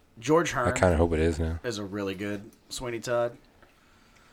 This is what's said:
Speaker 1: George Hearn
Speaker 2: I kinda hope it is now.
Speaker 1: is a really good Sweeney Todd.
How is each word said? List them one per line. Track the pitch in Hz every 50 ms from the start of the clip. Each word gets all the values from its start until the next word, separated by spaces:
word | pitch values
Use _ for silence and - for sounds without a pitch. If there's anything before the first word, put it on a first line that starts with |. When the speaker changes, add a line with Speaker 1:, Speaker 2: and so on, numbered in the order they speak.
| _ _ -
Speaker 1:
George | 113 113 135 156 170 165 - -
Hearn | 139 123 92
Speaker 2:
I |
kinda | - - 95 90 85
hope | 82 85 85
it | 82 78
is | 80 82 78
now. | 76 82 80 82 82 -
Speaker 1:
is | 123 107
a | 101 104
really | 92 98 104 101 98 95
good | 92 104 101 104 101 104 113 - _ _ -
Sweeney | - - 131 120 117 113
Todd. | - 127 120 120 120 120 120 - _ _ _ - - _ _ _ _ _ _ _ _ _ _ - - -